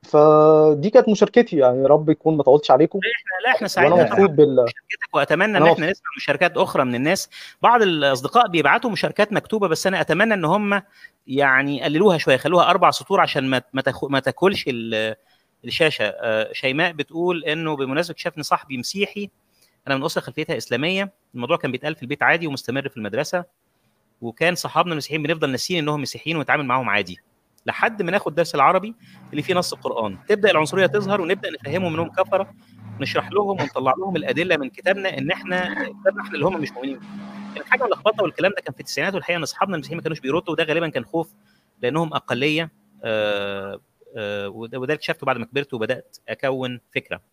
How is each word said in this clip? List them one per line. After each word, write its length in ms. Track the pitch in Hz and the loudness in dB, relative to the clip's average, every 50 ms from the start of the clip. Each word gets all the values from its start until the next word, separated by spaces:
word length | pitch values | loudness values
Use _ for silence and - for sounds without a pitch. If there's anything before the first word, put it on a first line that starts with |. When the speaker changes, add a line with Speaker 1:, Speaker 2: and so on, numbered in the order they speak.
| _ | _
Speaker 1:
فدي 840 | - - 151 147 156 151 151 151 156 156 156 156 156 151 143 143 208 | 2 6 6 8 8 8 8 8 8 8 8 8 6 4 4 0 6
كانت 200 | - 262 220 226 | 6 6 6 6
مشاركتي، 480 | 214 196 214 - - 240 240 233 - 151 | 4 4 2 4 6 4 4 4 4 4
يعني، 240 | 135 123 123 131 135 | 6 6 6 4 6
يا 40 | 135 | 6
رب 220 | 143 151 151 151 | 6 6 6 2
يكون 280 | 156 - _ 160 160 151 | 0 2 _ 0 2 4
ما 60 | 139 | 6
طولتش 280 | 131 131 151 147 - | 6 6 6 8 6
عليكم. 280 | 143 143 156 165 - 202 185 | 6 6 6 4 2 -2 -4
Speaker 2:
لا، 80 | 220 240 226 - - 180 185 202 247 | -4 -4 -6 -8 -8 -8 -4 0 0
إحنا، 0 | |
لا، 40 | - | 0
إحنا 120 | 214 220 190 - 185 175 160 170 | 0 0 -2 2 4 4 6 6
Speaker 1:
وأنا 140 | 180 165 - | 6 4 4
Speaker 2:
سعيد 20 | |
Speaker 1:
مبسوط 180 | - - 196 196 | 4 4 4 4
بال-، 260 | 151 139 151 139 135 | 6 6 6 6 6
Speaker 2:
بمشاركتك، 600 | 127 123 117 - - _ _ - - - - - | 2 2 2 -2 -10 _ _ -12 -12 -12 -4 0
وأتمنى 300 | 156 143 - 151 156 190 | 0 2 2 2 2 2
إن 100 | 220 214 | 2 4
Speaker 1:
أنا 100 | 185 151 | 6 6
Speaker 2:
إحنا 80 | 170 165 - 156 | 6 6 4 2
Speaker 1:
مبسوط. 40 | 165 | -4
Speaker 2:
نسمع 200 | 190 - _ - - 135 | -4 -4 _ -14 -12 -10
مشاركات 400 | - - 139 139 170 170 170 117 | -4 -2 0 0 0 0 2 0
أخرى 280 | 185 - - 160 139 | -2 0 0 0 0
من 100 | 123 123 | 0 0
الناس. 340 | 120 131 151 185 190 - - - - - - - _ | 0 0 0 0 0 -2 -10 -14 -20 -20 -20 -10 _
بعض 200 | - 196 233 240 | 4 4 6 6
الأصدقاء 680 | 220 190 170 151 143 139 135 123 127 143 - 226 240 202 | 4 4 2 2 2 2 2 0 -2 2 4 4 4 4
بيبعتوا 420 | 170 165 143 143 160 233 233 247 | 2 2 4 4 4 4 2 -2
مشاركات 440 | 202 - - 151 - - 208 208 220 | -4 -2 -4 -4 0 0 0 2 2
مكتوبة، 340 | 165 - - - 220 196 180 | -4 -2 -2 -2 -2 0 0
بس 200 | 160 156 - 190 | 0 0 0 -2
أنا 140 | 190 175 | 0 0
أتمنى 320 | 156 - 160 170 208 226 220 | 0 0 2 2 2 2 2
إن 120 | 196 165 | 0 0
هم، 360 | 151 175 208 208 202 202 202 - _ _ _ - - _ _ _ - | 0 0 0 0 0 -2 -2 -4 _ _ _ -20 -20 _ _ _ -6
يعني، 500 | 127 139 139 139 131 131 139 139 143 135 | -2 0 2 4 4 2 2 0 -4 -2
يقللوها 400 | 135 160 143 156 196 214 175 156 | -2 -2 0 4 4 4 4 2
شوية، 180 | - 160 139 | 2 2 0
يخلوها 340 | 123 - 143 180 175 160 123 | 2 2 2 4 4 4 4
أربع 220 | 180 190 180 156 | 4 4 4 4
سطور 280 | 139 - - _ 190 190 | 2 2 -4 _ 2 2
عشان 280 | 170 143 - 151 135 131 | 2 2 0 -2 -2 0
ما، 120 | 131 127 - _ - | -2 -2 -4 _ -6
ما 80 | 135 | -2
تاخ-، 280 | 131 139 127 - - 135 | -2 -2 -2 -4 -6 -2
ما 100 | 139 135 | -2 0
تاكلش 460 | - 135 120 - - 196 202 190 - 151 | 0 -2 -4 2 0 0 0 0 -4 -6
ال-، 480 | 127 117 113 113 113 110 110 110 110 _ _ _ _ _ _ _ _ _ _ | -6 -6 -6 -4 -4 -2 -2 -4 -6 _ _ _ _ _ _ _ _ _ _
الشاشة. 380 | 120 117 - 160 156 143 - 110 | -10 -2 0 0 0 2 0 -2
آه، 440 | 101 95 - - 117 110 110 110 107 - | -4 -4 -4 -2 -2 0 0 -2 -4 -6
شيماء 380 | - - 131 131 147 170 180 | -4 -4 -2 0 0 -2 -2
بتقول 520 | 165 151 143 _ 151 165 175 180 180 170 147 | -2 -6 -10 _ -6 -4 -2 -2 -2 -2 -2
إنه 300 | 160 151 165 165 156 156 | -4 -4 -4 -2 -4 -4
بمناسبة 400 | 139 135 127 135 151 175 170 160 - | -4 -4 -4 -2 -4 -4 -4 -8 -8
شاف 200 | - 175 - 156 | -8 -10 -8 -8
إن 60 | 143 | -4
صاحبي 340 | - 180 165 - _ 135 123 | -2 -4 -4 -4 _ -10 -8
مسيحي، 520 | 120 - - 190 202 - - 208 202 190 _ _ _ _ _ _ _ _ _ _ _ 135 | -8 -8 -4 -4 -4 -4 -4 -12 -12 -12 _ _ _ _ _ _ _ _ _ _ _ -4
أنا 100 | 139 135 | -4 -4
من 60 | 135 | -4
أسرة 160 | 165 - 185 | -4 -4 -6
خلفيتها 360 | - - 123 - 156 - 160 - | -8 -8 -8 -8 -6 -6 -6 -8
إسلامية، 560 | - - 123 120 143 170 190 190 196 190 _ _ _ _ _ | -6 -4 -4 -2 -2 -2 -2 -2 -4 -6 _ _ _ _ _
الموضوع 220 | 123 120 123 170 160 | -10 -4 -2 -2 -2
كان 140 | - 139 | -2 -4
بيتقال 240 | 123 127 - 151 156 | -6 -6 -6 -8 -8
في 80 | _ 139 | _ -8
البيت 200 | 123 143 143 127 | -10 -4 2 2
عادي 240 | 127 151 170 170 156 | 4 4 2 0 -4
ومستمر 420 | 139 123 - - 120 135 139 135 | -6 -8 -8 -6 -6 -6 -6 -8
في 80 | _ 117 | _ -8
المدرسة، 460 | 110 104 95 120 143 - - 180 175 _ _ _ _ _ _ _ _ _ _ _ _ _ _ _ | -10 -6 -4 -4 -4 -2 -4 -6 -6 _ _ _ _ _ _ _ _ _ _ _ _ _ _ _
وكان 340 | - 117 110 _ 160 170 180 | -12 -12 -6 _ -2 -2 0
صحابنا 360 | 160 - - - 156 175 180 165 | -2 -6 -4 -2 -2 0 0 -2
المسيحيين 300 | 151 135 - 147 160 147 | -6 -6 -6 -6 -4 -2
بنفضل 260 | 147 170 165 156 139 | -2 -2 -2 -2 -2
ناسيين 320 | 131 120 - - 185 170 147 | -2 -4 -4 -4 -4 -2 -2
إنهم 180 | 151 151 147 | -2 -4 -4
مسيحيين 360 | 135 - - 117 - 151 165 160 | -6 -8 -10 -10 -8 -6 -6 -6
ونتعامل 280 | 135 - 127 151 147 | -2 0 -2 -2 0
معاهم 240 | 127 123 131 127 110 | -2 -2 -2 0 0
عادي. 280 | 98 104 98 87 90 - _ _ _ _ _ _ _ _ _ 120 | -2 -2 -2 -4 -10 -16 _ _ _ _ _ _ _ _ _ -8
لحد 320 | - - - 226 226 208 | -2 0 -2 -2 0 -2
ما 100 | 196 170 | -4 -2
ناخد 240 | 180 208 - 180 156 | -2 -2 -4 -4 -2
درس 200 | 160 170 160 - | -2 -4 -2 2
العربي 400 | 151 165 165 175 190 185 220 233 _ _ - - - - - | 4 4 4 4 2 -2 -6 -16 _ _ -20 -20 -20 -20 -10
اللي 100 | - 147 | -8 -8
فيه 120 | 139 - 185 | -4 -2 -2
نص 200 | 180 175 - - | -2 -2 -4 -8
القرآن، 440 | - - 131 127 120 110 104 98 92 - _ | -8 -8 -6 -4 -4 -4 -6 -6 -10 -2 _
تبدأ 240 | 208 208 196 208 | -2 2 2 2
العنصرية 340 | 175 156 156 151 - 190 190 | 4 4 2 0 0 2 2
تظهر، 360 | 175 - 208 202 190 202 202 | 2 2 0 -2 -2 -2 -2
ونبدأ 280 | 180 160 190 196 214 190 | -2 -2 -4 -4 -4 -10
نفهمهم 420 | - - - 143 147 185 190 175 156 | -10 -10 -10 -6 -4 -4 -2 -2 -2
إنهم 160 | 156 - - | -4 -4 -4
كفرة، 440 | - - 190 - 202 185 196 - - _ _ _ - - - - - - | -2 -2 -2 0 0 -2 -2 -4 -10 _ _ _ -20 -20 -18 -18 -10 -8
نشرح 320 | 139 131 - 160 - - | -8 -4 -2 -4 -4 -2
لهم 160 | - 202 208 196 196 185 | -2 -2 -2 -2 -2 -4
ونطلع 320 | - 135 - 131 127 135 127 - | -6 -6 -4 -2 0 0 0 0
لهم 180 | 185 196 185 | -2 -4 -4
الأدلة 420 | 160 151 139 123 139 175 185 175 151 | -4 -4 -2 -2 -2 0 0 0 -2
من 120 | 139 127 | -2 -8
كتابنا 480 | - - - 175 196 196 190 190 165 139 | -12 -4 -2 -2 -2 0 -2 -2 -2 0
إن 140 | 135 147 | 0 0
إحنا، 420 | 185 185 - - 180 180 180 175 - | -4 -4 -4 -4 -4 -2 -2 -4 -6
كتابنا 480 | - 277 - - - - 190 196 202 | -6 -8 -8 -10 -2 -2 -2 -2 -2
إحنا 140 | - - - | -10 -10 -6
اللي 100 | 151 143 | -2 0
هم 160 | 180 190 165 | 0 0 -2
مش 100 | 147 131 | -6 -8
مؤمنين 280 | - 123 127 139 135 - | -8 -10 -10 -8 -10 -10
بيه. 60 | - - - - - - - - - - - | -14 -16 -16 -16 -16 -14 -16 -16 -16 -14 -14
كانت 120 | - 147 - | -14 0 0
حاجة 140 | 165 - 254 | 0 0 2
ملخبطة، 400 | 226 185 - - 202 226 220 202 | -2 -2 0 0 -2 0 0 -2
والكلام 280 | 160 - - 151 190 | -4 -2 0 -2 -2
ده 100 | 208 185 | -2 -2
كان 120 | - - 131 | -10 -12 -14
في 60 | _ | _
التسعينات، 340 | 139 - - - 151 185 190 | -12 -10 -6 -4 -4 -4 -4
والحقيقة 240 | 185 - - 175 170 | -6 -4 -4 -4 -4
إن 60 | 156 | -4
أصحابنا 320 | 131 - - 196 196 190 | -8 -4 -4 -4 -2 -2
المسيحيين 220 | 160 135 - 156 170 | -8 -8 -8 -10 -8
ما 60 | - | -6
كانوش 160 | 160 165 147 | -8 -8 -6
بيردوا، 340 | - 131 139 165 170 - 156 | -6 -2 -2 -2 -2 -4 -4
وده 100 | 151 165 | -2 -2
غالبا 260 | 156 151 165 170 156 | -2 0 -2 -2 -4
كان 160 | - 139 120 | -6 -6 -8
خوف 240 | _ - 165 160 - _ _ _ _ _ _ _ _ _ _ | _ -4 -6 -6 -6 _ _ _ _ _ _ _ _ _ _
لأنهم 320 | - 123 135 160 170 160 151 | -6 -4 -2 -2 -2 -2 -4
أقلية. 580 | 135 _ - 127 120 135 151 151 156 165 160 _ _ _ _ _ _ - | -8 _ -4 -4 -2 0 -2 -2 -2 -4 -6 _ _ _ _ _ _ -6
آه، 760 | 113 110 107 107 104 104 101 101 101 98 98 95 98 98 - _ _ _ _ _ _ - 117 | -4 -2 -2 -2 -2 -2 -4 -4 -6 -8 -8 -10 -10 -12 -14 _ _ _ _ _ _ -12 -10
آه، 320 | 107 101 104 101 101 101 | -8 -8 -8 -8 -8 -10
وده، 300 | 95 107 113 113 120 131 | -12 -12 -14 -12 -10 -8
وده 140 | 127 131 151 | -4 -4 -4
اكتشفته 320 | 151 - - - _ - | -4 -4 -8 -8 _ -4
بعد 120 | 135 131 117 | -4 -4 -4
ما 80 | 117 | -6
كبرت 280 | - - 139 139 _ - | -6 -6 -8 -6 _ -6
وبدأت 440 | 120 110 110 127 120 - _ _ - _ - | -6 -4 -4 -4 -6 -8 _ _ -20 _ -12
أكون 500 | 110 - - 135 135 131 127 123 123 120 _ _ _ | -10 -6 -4 -4 -4 -4 -6 -8 -10 -12 _ _ _
فكرة. 260 | 139 - _ - 87 _ _ | -10 -8 _ -12 -12 _ _